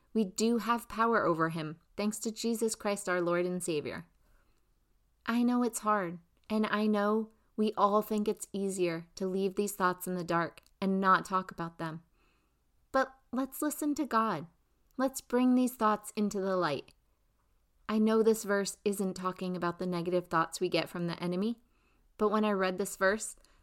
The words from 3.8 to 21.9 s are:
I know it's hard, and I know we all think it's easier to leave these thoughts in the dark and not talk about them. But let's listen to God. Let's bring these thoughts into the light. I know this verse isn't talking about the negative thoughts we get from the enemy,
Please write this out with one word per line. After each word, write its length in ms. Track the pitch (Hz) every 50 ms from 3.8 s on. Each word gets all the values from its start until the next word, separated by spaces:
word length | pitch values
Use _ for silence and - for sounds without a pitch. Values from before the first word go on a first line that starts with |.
| - - 87 - 165 - _ _ _ _ _ _ _ _ _ _ _ _ _ _ _ _ _ _ _ _ _ _ -
I 180 | - 233 240 240
know 200 | 240 247 247 247
it's 160 | 226 226 -
hard, 400 | 214 214 214 202 185 170 175 170 - _ _ _ _ -
and 160 | 214 220 220
I 200 | - 208 208 220
know 420 | 214 214 202 202 208 220 226 220 220 _ _ _ _ _
we 160 | - 214 220 -
all 260 | - 208 196 202 214
think 260 | 208 - 214 214 208
it's 200 | 214 202 - - - -
easier 540 | 196 196 196 190 190 175 170 165 165 170 - _
to 120 | - 190
leave 280 | 185 185 190 196 190 190
these 180 | - 208 202 -
thoughts 340 | - 190 180 180 180 -
in 80 | 185 185
the 80 | 180 170
dark 380 | 170 170 170 165 151 - - - _ _ _
and 200 | 190 190 190 190
not 240 | 196 190 185 170 -
talk 260 | - 190 185 185 -
about 260 | - - 170 165 170
them. 240 | - 165 160 156 165 - _ _ _ _ _ _ _ _ _ _ _ _ _ _ _ _ _
But 220 | - 262 254 262 - _ _ _ 240
let's 280 | 247 269 269 - -
listen 340 | 302 302 - - 311 294 285
to 100 | - 302
God. 420 | 247 233 220 226 220 180 147 170 - _ _ _ _ _ _ _ _ _
Let's 240 | - 262 262 269 -
bring 340 | - - 247 247 254 254 247
these 180 | 254 254 240 -
thoughts 400 | - 226 214 208 208 - - -
into 240 | 214 208 202 208 196
the 160 | 190 196 185
light. 380 | 180 170 151 143 - - - _ _ _ _ _ _ _ _ _ _ _ _ _ _ _ _ _ _ _
I 100 | - 214
know 260 | 220 214 220 220 220 214
this 200 | 226 220 214 -
verse 340 | 190 202 202 196 - - - -
isn't 300 | 208 196 202 196 190 185
talking 420 | 185 185 185 185 - 185 180 180
about 220 | 175 175 175 175 -
the 60 | 190
negative 420 | 185 180 170 165 180 180 180 175
thoughts 320 | - 175 165 165 - - -
we 100 | 185 175
get 200 | - 165 - -
from 180 | - 175 170
the 140 | 170 - -
enemy, 380 | 175 175 180 185 208 226 233 - _ _ _ _ _ _